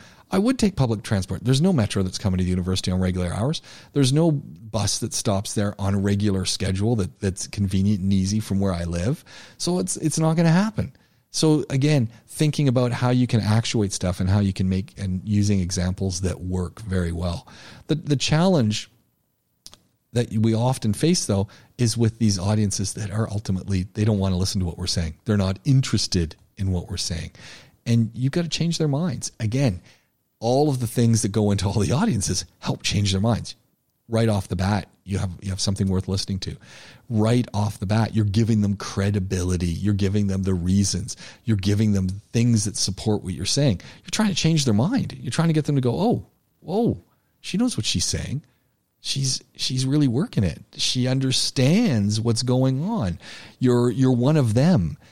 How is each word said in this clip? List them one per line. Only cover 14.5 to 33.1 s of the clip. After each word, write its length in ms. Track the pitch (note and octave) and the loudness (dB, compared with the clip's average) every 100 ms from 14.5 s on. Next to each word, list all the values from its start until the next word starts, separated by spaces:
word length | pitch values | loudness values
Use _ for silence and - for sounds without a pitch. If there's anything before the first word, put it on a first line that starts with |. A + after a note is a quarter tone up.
can 160 | F#2 F#2 | 0 0
make, 320 | F#2 - - | 0 -4 -8
and 220 | G2 F#2 | -6 -4
using 360 | G#2 G2+ G2+ G2+ | 0 2 2 2
examples 600 | F2 F#2 F2+ F#2+ F#2+ F2 | 0 -2 -2 -2 -4 -2
that 220 | F#2 D#2+ | -4 -4
work 400 | F2+ F2+ F2 - | -4 -4 -4 -8
very 300 | - F#2 E2+ | -4 -2 -2
well. 360 | E2+ F2 E2+ - - - - - | -4 -6 -6 -12 -20 -20 -20 -6
The, 80 | |
the 220 | D#3 D3 C3+ | -6 -2 -2
challenge 760 | - D3+ F#3+ E3+ G#2+ G#2 - _ _ _ _ _ _ _ - - _ _ _ | 0 2 4 4 2 0 -8 _ _ _ _ _ _ _ -20 -20 _ _ _
that 180 | A#2+ A#2 | -4 -2
we 240 | A2 A2+ | 0 2
often 380 | A2 B2 C3 A2 | 2 0 0 -2
face, 320 | G2+ D#3 F3 | 0 2 2
though, 240 | - G2 G2 - - - | 2 0 0 -8 -20 -2
is 180 | A#2 A2+ | 0 2
with 220 | A2 - | 0 2
these 200 | A2+ F#2+ | 0 2
audiences 540 | G2 G#2+ G#2 - F#2 | 0 0 0 -2 -4
that 180 | - G2+ | -6 -6
are 200 | A2 A2+ | -4 -4
ultimately, 560 | G2+ - F#2 G2 F#2+ F#2+ | -4 -4 -4 -2 -2 -2
they 100 | - | -2
don't 140 | G#2+ G#2 | 0 2
wanna 180 | F#2+ F2+ | 0 0
listen 240 | F#2 G2 | -2 -2
to 60 | F2+ | -4
what 100 | - | -4
we're 100 | F2+ | -4
saying. 260 | F#2 D#2+ - | -4 -4 -6
They're 140 | - G#2 | -2 0
not 200 | F#2+ F#2+ | 0 -2
interested 720 | D3 C3+ - A2 - F#2 D#2 - _ - | 2 2 2 -2 0 -2 -2 -6 _ -6
in 120 | F#2+ | -2
what 200 | F2 - | -2 -4
we're 80 | F#2+ | -6
saying. 320 | - E2+ E2 - - - - _ A#2+ | -6 -6 -8 -14 -20 -20 -20 _ 0
And 240 | A#2 A2+ | 2 2
you've 200 | A#2 C3 | -2 -2
gotta 180 | F3 E3 | -2 -4
change 260 | - E3 D#3+ | -2 -2 0
their 120 | D#3 | 0
minds. 440 | C#3 F3 - - - | 0 -2 -6 -10 -6
Again, 400 | A2 C3 C3+ F2+ - _ _ _ _ _ | -4 0 0 -2 -8 _ _ _ _ _
all 280 | A2+ C3 D3+ | 0 2 2
of 100 | C3 | 0
the 80 | A#2 | -2
things 360 | - A#2 A2 | 2 4 4
that 100 | G#2+ | 2
go 180 | G#2+ G#2 | 2 2
into 160 | G2+ G#2 | 2 0
all 140 | G#2+ | 0
the 100 | F#2+ | 0
audiences 540 | C3+ A3+ A2 - - - _ | 2 2 0 -2 -4 -6 _
help 240 | - - | -6 -4
change 260 | - G#2 G2+ | -2 0 2